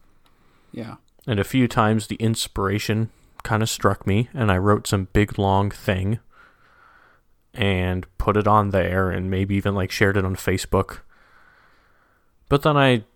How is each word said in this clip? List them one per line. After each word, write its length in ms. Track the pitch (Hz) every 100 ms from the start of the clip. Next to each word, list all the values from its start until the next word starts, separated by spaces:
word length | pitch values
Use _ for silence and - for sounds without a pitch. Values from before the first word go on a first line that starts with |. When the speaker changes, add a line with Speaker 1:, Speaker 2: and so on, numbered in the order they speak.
| _ _ _ _ _ _ _
Speaker 1:
Yeah. 240 | - 113 101 _ _ -
Speaker 2:
And 120 | 104
a 60 |
few 240 | 98 131 120
times 400 | - 107 110 104
the 80 | -
inspiration 960 | 110 113 - - 98 104 - 107 113 - _ -
kinda 220 | - 110 110
struck 400 | - 98 98 -
me, 220 | 98 120
and 160 | - 110
I 80 | 90
wrote 280 | 101 104 -
some 200 | 101 92
big, 260 | 107 104 -
long 320 | 98 98 101
thing 480 | - - 95 95 113 - - - _ _ _ - _ _ _ _ _ _
and 520 | - 98 92 92 92 - -
put 180 | - 104
it 120 | 104
on 220 | 107 101
there 380 | 98 87 95 95
and 200 | 92 92
maybe 240 | 95 98
even, 200 | 98 101
like, 180 | 98 92
shared 240 | - 101 101
it 80 |
on 100 | 92 92
Facebook. 640 | - 92 - 95 95 - - _ _ _ _ _ _ _ _ _ _ _ _ _ -
But 140 | 143
then 140 | 156 147
I 280 | 139 120 -